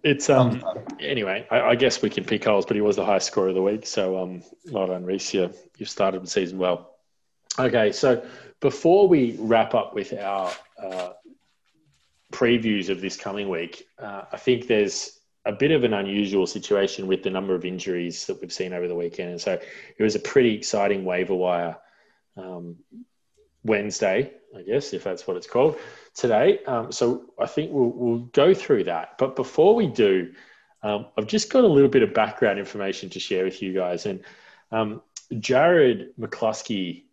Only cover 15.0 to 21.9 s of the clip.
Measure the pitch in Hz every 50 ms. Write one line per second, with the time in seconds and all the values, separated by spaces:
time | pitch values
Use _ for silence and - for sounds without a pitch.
15 | - - - _ _ _ _ _ _ - 104 107 135 147 160 143 120 117 107 101
16 | 98 98 98 104 104 95 98 98 92 - - 104 - - 104 101 98 95 - -
17 | 98 95 95 92 - 95 95 95 98 98 95 87 80 90 92 90 85 98 90 87
18 | 87 87 82 - - - 98 - - 87 - - 95 90 90 87 90 175 - -
19 | - 170 - - 90 - - 87 - 104 92 87 - - - - - - _ -
20 | 107 110 - - - - - 143 123 117 110 104 - - - 104 101 101 104 98
21 | 92 90 90 92 92 87 98 90 90 90 90 85 85 82 85 - _ _